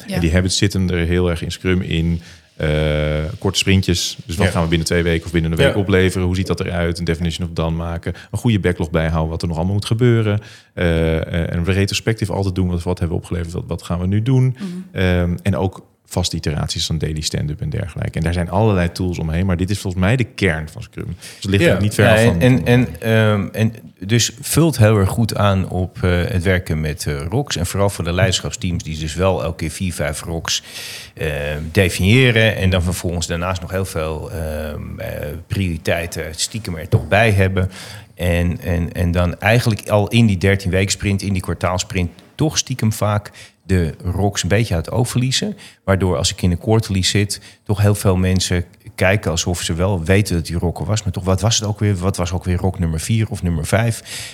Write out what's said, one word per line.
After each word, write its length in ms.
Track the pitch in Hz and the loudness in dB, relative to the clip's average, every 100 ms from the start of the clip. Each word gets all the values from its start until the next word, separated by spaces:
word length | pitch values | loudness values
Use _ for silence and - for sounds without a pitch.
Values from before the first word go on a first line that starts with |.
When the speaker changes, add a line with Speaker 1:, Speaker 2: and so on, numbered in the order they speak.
| - | -6
Speaker 1:
Ja. 80 | |
Speaker 2:
En 60 | 92 | -2
die 120 | 82 | 2
habits 240 | 90 92 - | 2 2 2
zitten 320 | 101 95 90 | 0 2 0
er 160 | 90 | 0
heel 240 | 85 87 87 | 2 2 2
erg 120 | 85 | 0
in 100 | - | -4
Scrum 300 | - 92 92 | -4 0 0
in, 400 | - 82 85 85 - - _ | 0 0 0 -2 -6 -20 _
eh, 140 | - 78 76 78 76 76 76 78 - | -4 -2 0 0 0 0 -2 -4 -4
korte 180 | 98 - | -2 0
sprintjes. 600 | 98 95 90 90 - - | 4 4 4 0 -2 -8
Dus 100 | - | -6
wat 100 | 85 | 0
Speaker 3:
Ja. 60 | 101 | 0
Speaker 2:
gaan 120 | 90 | 2
we 40 | 82 | 0
binnen 180 | 82 78 | 0 2
twee 160 | 87 | 0
weken 220 | 85 82 | 2 0
of 60 | - | 0
binnen 200 | 87 80 | -2 0
een 60 | 80 | 2
week 160 | - | 2
Speaker 3:
Ja. 60 | 104 | 2
Speaker 2:
opleveren? 460 | 95 92 95 92 90 | 2 4 4 2 0
Hoe 80 | |
ziet 120 | 90 95 | 0 0
dat 120 | 85 | -2
eruit? 400 | 90 87 85 85 | -2 -2 -2 -2
Een 60 | |
definition 420 | 85 80 85 82 85 | -2 -2 -2 -4 -4
of 60 | |
done 220 | 85 82 | -2 -2
maken. 380 | 82 85 85 95 - - | -2 -4 -6 -8 -10 -8
Een 60 | 110 | -2
goede 220 | 123 104 | 2 2
backlog 300 | 87 90 80 | 2 0 0
bijhouden, 400 | 82 80 80 80 | 0 2 0 0
wat 120 | 82 | -2
er 60 | 85 | -4
nog 100 | 80 | -2
allemaal 160 | 90 | 0
moet 100 | 101 | -2
gebeuren. 540 | - 113 123 113 107 107 - - _ | 0 2 4 4 2 -2 -4 -16 _
Eh, 420 | - 85 82 80 80 | -2 2 2 2 0
eh, 300 | - 87 85 | -2 -2 -2
een 140 | 87 | 0
retrospectief 640 | 85 95 98 - 117 113 107 | 2 2 2 0 -2 -2 -2
altijd 260 | 95 95 | -2 -2
doen. 120 | 90 90 | 0 0
Wat, 160 | 87 | 0
wat 160 | 90 90 | -2 -2
hebben 180 | 82 92 | -2 -4
we 60 | |
opgeleverd? 300 | - 87 82 | -4 -6 -4
Wat, 100 | 87 - | -6 -6
wat 160 | 87 | -8
gaan 160 | - 87 | -4 -2
we 80 | 92 | 0
nu 140 | 104 | 0
doen? 200 | 117 127 131 120 | 2 4 2 0
Speaker 1:
Mhm. 40 | 95 90 - | -8 -10 -8
Speaker 2:
Ehm, 460 | 95 92 90 87 85 | 0 2 4 2 0
en 120 | 101 | -2
ook 300 | 73 92 - - _ _ | 0 -2 -4 -16 _ _
vaste 220 | 92 90 | -2 -2
iteraties 500 | 82 80 73 - 80 | -2 -4 -2 -4 -4
van 120 | - 78 | -4 -2
daily 240 | 76 78 | -2 -4
stand-up 400 | - - 147 - | -4 -2 -4 -4
en 80 | 76 | -4
dergelijke. 480 | - 98 - - - | -4 -6 -6 -4 -2
En 60 | |
daar 100 | 85 | 0
zijn 160 | 87 85 | 0 0
allerlei 420 | 92 110 95 87 | 2 2 2 0
tools 260 | - 92 85 | -2 -4 -2
omheen, 260 | 80 85 | -2 0
maar 120 | 98 85 | 0 0
dit 120 | 92 | 0
is 100 | 101 | -2
volgens 240 | 98 90 | -4 0
mij 120 | 92 | 2
de 80 | 131 | 2
kern 460 | 113 - 95 78 78 | 0 0 0 0 -6
van 120 | - | -12
Scrum. 240 | - - - 87 | -14 -10 -10 -12
Dus 80 | - - | -14 -8
het 40 | 95 | 0
ligt 120 | 98 | 2
Speaker 3:
Ja. 120 | 151 | 4
Speaker 2:
er 60 | 95 | 4
niet 120 | 104 | 2
ver 120 | - | 4
Speaker 3:
Ja, 60 | 107 | 6
Speaker 2:
af 60 | 110 | 6
Speaker 3:
en, 60 | |
Speaker 2:
van. 160 | 113 85 | 4 6
Speaker 3:
en, 240 | 127 131 | 4 4
en, 220 | 120 123 120 - | 4 4 2 -2
ehm, 460 | 113 110 107 104 - | 0 4 4 2 -2
en 220 | 113 110 - - - | 0 0 -2 -14 -10
dus 320 | 95 117 - - | 0 2 0 -4
vult 360 | - 147 165 117 | -2 2 4 6
heel 200 | 110 107 | 6 6
erg 120 | 92 | 2
goed 260 | - 107 | 2 0
aan 340 | - 101 95 - | 2 2 2 0
op, 340 | 90 90 - | -4 -4 -2
eh, 80 | 90 87 | 0 2
het 180 | - 90 | 0 0
werken 360 | 92 90 - 78 | 2 0 0 -2
met, 240 | 78 73 - | -2 -4 -6
eh, 140 | 71 73 | -6 -4
rocks. 260 | 123 139 - | -4 -2 -4
En 80 | |
vooral 240 | 87 98 101 | -4 0 0
voor 140 | - | 0
de 100 | 85 | -2
leiderschapsteams 720 | 90 95 - 73 - 92 85 | 0 0 0 -8 -6 -4 -4
die 140 | 78 78 | -6 -6
dus 140 | 78 | -6
wel 280 | 76 95 76 | 0 0 0
elke 120 | 76 | -4
keer 140 | - 80 | -4 -6
vier, 240 | - 92 | -4 -6
vijf 280 | - 73 71 | -4 -4 -6
rocks, 400 | - 82 - - - - - - - | -6 -6 -4 -6 -8 -14 -14 -14 -16
ehm, 480 | - 78 71 73 76 80 | -8 -6 -4 -4 -6 -2
definiëren. 840 | 101 92 - 92 131 127 110 110 | 2 2 2 4 6 6 4 2
En 140 | - 95 | 2 2
dan 120 | 92 | 2
vervolgens 440 | 87 87 87 85 82 | 0 -2 -4 -4 -4
daarnaast 340 | 85 90 87 | -4 -4 -4
nog 100 | 85 | -4
heel 140 | 95 | -6
veel, 460 | 92 82 78 78 - | -4 -4 -4 -6 -8
ehm, 680 | 80 78 76 76 78 78 - | -8 -6 -6 -8 -8 -10 -10
eh, 280 | - 76 76 80 - | -10 -8 -8 -10 -6
prioriteiten 760 | 98 90 80 104 85 87 87 80 | -4 -2 -2 -2 -2 -4 -6 -8
stiekem 400 | 80 - 110 95 | -6 -8 -8 -8
er 120 | 80 - | -10 -2
toch 200 | 107 - | -2 2
bij 240 | 101 113 | 4 6
hebben. 400 | 101 95 92 95 - - - - | 4 4 2 -2 -4 -16 -18 -16
En, 440 | - 87 85 87 - | -4 0 2 0 -2
en, 300 | 90 87 85 | -2 -2 -2
en 200 | - 87 | 0 0
dan 280 | 87 87 - | 2 0 0
eigenlijk 500 | 104 120 117 98 - | 2 4 2 0 0
al 180 | 104 101 | 0 2
in 180 | 117 | 4
die 120 | 113 92 | 4 4
dertien 340 | 98 98 90 | 2 2 2
week 180 | 92 101 | 0 0
sprint, 320 | - 104 98 | -2 -2 -2
in 120 | 98 | -2
die 80 | 95 | -4
kwartaalsprint, 680 | 92 85 87 90 - 95 87 - - | -4 -2 -2 -2 -2 -2 -2 -6 -12
toch 220 | - 156 - | -2 -2 -2
stiekem 360 | - 131 110 | -4 -2 -2
vaak 380 | - 104 104 - - - _ | 0 0 0 -4 -14 -20 _
de 280 | - 92 80 - | 0 2 2 -2
rocks 400 | 92 92 101 - | -4 0 0 0
een 60 | 85 | 0
beetje 260 | 101 113 | 2 2
uit 100 | 85 | -2
het 100 | - | -2
oog 140 | 98 123 | -2 0
verliezen. 480 | 123 131 - 208 - - - | 0 0 -2 -4 -6 -14 -6
Waardoor 340 | - 92 92 71 | 0 2 2 0
als 140 | 87 | -2
ik 100 | - | 0
in 100 | 95 | 0
een 60 | 85 | 0
quarterly 460 | 110 113 - 95 | 2 2 2 0
zit, 380 | - 101 101 - - - | 0 0 0 -4 -14 -10
toch 180 | - 98 | -4 2
heel 140 | 101 | 2
veel 200 | 101 101 | 2 2
mensen 500 | 92 92 92 - 90 - - - | 2 2 2 2 -2 -4 -12 -14
kijken 360 | - 92 104 85 | 0 2 4 0
alsof 300 | 85 92 87 | -2 -2 -2
ze 120 | - | -2
wel 300 | 82 95 92 | 0 0 0
weten 320 | 80 101 104 | 4 4 4
dat 100 | 85 | 0
die 120 | 76 85 | -2 -2
rock 220 | 87 - | -2 -2
er 60 | |
was. 180 | 82 107 | -2 -2
Maar 100 | 95 | -2
toch, 100 | 90 | -2
wat 180 | 90 92 | 0 2
was 180 | 110 - | 2 0
het 80 | 104 | -2
ook 120 | 104 | 0
weer? 160 | 104 | 0
Wat 220 | 90 92 92 | 0 0 0
was 140 | 85 | -2
ook 120 | 90 | -2
weer 140 | 92 90 | -2 0
rock 220 | 95 92 | 0 0
nummer 200 | 82 80 | -2 -2
vier 300 | - 113 107 | 0 0 0
of 140 | 101 | -2
nummer 220 | 87 82 | -2 -2
vijf? 380 | - 101 117 - - - - | 0 0 0 -2 -8 -12 -14